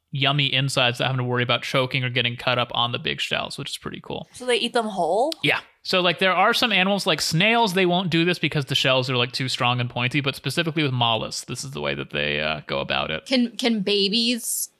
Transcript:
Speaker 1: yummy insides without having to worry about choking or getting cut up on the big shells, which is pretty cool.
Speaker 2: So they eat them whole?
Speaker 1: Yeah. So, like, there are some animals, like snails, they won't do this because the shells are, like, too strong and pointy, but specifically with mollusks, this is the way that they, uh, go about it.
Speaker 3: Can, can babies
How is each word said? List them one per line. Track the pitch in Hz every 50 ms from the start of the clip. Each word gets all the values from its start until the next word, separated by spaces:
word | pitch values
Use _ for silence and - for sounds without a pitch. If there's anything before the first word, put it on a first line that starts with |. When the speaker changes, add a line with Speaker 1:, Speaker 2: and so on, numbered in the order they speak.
| _ _
Speaker 1:
yummy | - 139 139 135 139 147 139 - 131
insides | 131 139 135 - 139 127 120 117 -
without | 139 131
having | 131 127
to | 123
worry | 123 123 123 120
about | 120 120 120
choking | - - - 139 127 127 139 135 127
or | 127
getting | 123 127 120 120 120 120
cut | - 131 123 123
up | 123 123 -
on | 120 120 120 120
the | 123
big | 156 143 143 139
shells, | - - 151 - - - - -
which | 143 -
is | - -
pretty | - - - -
cool. | - - - - - - -
Speaker 2:
So | - 247
they | 254 240
eat | 226 - 233 233
them | 240 220 214
whole? | 202 185 170 156 180 214 262 311 330 - -
Speaker 1:
Yeah. | 143 - - - - _ _ -
So, | - 190 185
like, | 175 180 170 175
there | 190 190 180
are | 170 190 226 226
some | - 254 233
animals, | 202 185 185 190 202 190 -
like | 196 160 143
snails, | - - 156 160 196 220 233 233 233 202 170
they | 196 185
won't | 175 175 180 196 170
do | 165 165 165
this | 180 170 -
because | - 143 - 156 135
the | - 143
shells | - - 139 131 131 127 131
are, | 131 123
like, | 120 127 -
too | - 135 127
strong | - - 131 123 123 123
and | 123 120
pointy, | - 120 120 123 - 147
but | 135 139 131
specifically | - - 139 - 170 165 165 147 165 151
with | 135 127
mollusks, | 120 120 117 113 110 131 120 - - -
this | - 131 - -
is | 135
the | 139 73
way | 73 71 69
that | 71 69 -
they, | - 73 73 73 73 73
uh, | 78 78 78 76 -
go | - 73 69
about | 67 67 69 67 71 73
it. | 78 80 - -
Speaker 3:
Can, | 269 254 240 233 - -
can | 254 240 226 214
babies | 190 202 208 202 196 202 202 233 226 240 247 233 - - - - - - _ _